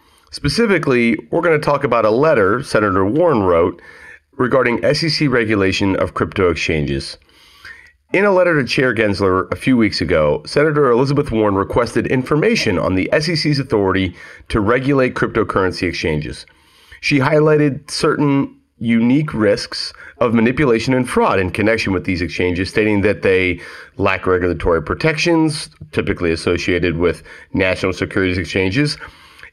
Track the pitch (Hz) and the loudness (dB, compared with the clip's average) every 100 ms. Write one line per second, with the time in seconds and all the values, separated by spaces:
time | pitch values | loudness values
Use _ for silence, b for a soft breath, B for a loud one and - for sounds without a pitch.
0 | b b b - 143 180 226 175 147 123 | b b b -6 -4 0 0 0 2 2
1 | 117 - - 165 170 147 147 139 139 117 | 2 0 -2 -2 2 2 0 0 0 2
2 | 107 120 160 131 95 120 - 110 104 95 | 2 2 4 4 2 0 0 0 2 2
3 | 98 147 175 120 95 82 90 - B B | 2 2 2 2 2 2 2 -2 B B
4 | B B _ - 123 131 123 113 120 147 | B B _ -4 0 2 0 0 0 0
5 | 165 - 143 120 110 104 95 98 98 90 | -2 0 0 0 0 2 0 0 0 0
6 | 95 - 95 - 90 82 - 78 69 67 | -2 -2 -4 0 0 0 -2 -2 -2 -4
7 | - - B B B B B B B B | -8 -16 B B B B B B B B
8 | _ 185 208 185 175 151 117 - 131 110 | _ 0 2 4 2 0 0 0 0 2
9 | 107 95 98 92 - 104 131 123 107 - | 0 2 2 0 -2 -4 2 2 2 0
10 | 82 80 76 - - 143 156 147 135 117 | 0 2 2 0 -2 0 2 2 2 2
11 | 139 147 - 113 104 98 95 123 120 120 | 2 0 0 0 2 0 0 -2 0 -2
12 | - 131 127 151 214 233 110 85 87 92 | -2 -2 0 0 2 0 0 0 0 0
13 | - 160 160 156 151 139 - 107 95 95 | 0 0 0 -2 0 -2 0 0 2 0
14 | 95 B B B - 117 101 135 131 139 | -2 B B B -4 -2 0 0 0 0
15 | 127 - 117 113 98 107 90 82 90 - | 0 0 -2 0 -2 -2 -4 -2 -4 -4
16 | 87 76 65 - - B B B B B | -4 -4 -6 -12 -20 B B B B B
17 | - 143 135 151 156 151 147 127 - - | -2 0 2 2 2 2 0 -2 -8 -2
18 | 160 - 143 139 - - _ _ 113 117 | 0 0 0 0 -2 -8 _ _ -2 2
19 | 120 143 151 107 104 101 - - - B | 2 2 0 0 0 0 -4 -10 -12 B
20 | B - 120 113 113 143 139 113 127 127 | B -4 0 2 2 2 2 2 2 0
21 | 123 233 208 98 92 107 104 113 98 90 | 0 0 2 0 0 0 0 0 -2 -2
22 | 92 85 85 - 90 87 95 113 107 101 | -2 -4 -4 -2 -2 -2 -2 0 2 2
23 | 101 85 98 92 92 82 B B B - | 0 0 0 2 0 -2 B B B -2
24 | 98 95 92 90 90 80 90 82 76 85 | -2 0 0 0 0 -2 0 0 -2 -2
25 | 160 156 170 165 160 156 - - - 110 | -2 0 0 2 0 -2 -12 -18 -8 -4
26 | 82 92 85 82 95 85 90 87 90 80 | -4 -2 -2 -2 -2 -2 -2 0 0 0
27 | 87 - B B B - 92 90 95 - | 0 -2 B B B -2 0 0 -4 -4
28 | 92 101 92 90 80 98 95 120 147 - | -4 0 0 -2 -2 -2 0 0 -2 -6
29 | B B B B B | B B B B B